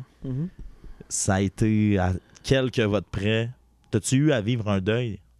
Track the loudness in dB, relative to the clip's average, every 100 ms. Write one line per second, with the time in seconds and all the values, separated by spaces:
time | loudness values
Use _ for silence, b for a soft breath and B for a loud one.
0 | -10 _ -8 -6 -8 -10 -18 -18 -18 -18
1 | -10 -4 0 2 0 2 2 4 4 4
2 | 2 -2 -6 -14 -2 0 0 0 0 0
3 | -2 -4 -2 0 -2 -8 _ _ _ -4
4 | 0 2 4 2 0 -2 0 0 0 -2
5 | -2 -8 -14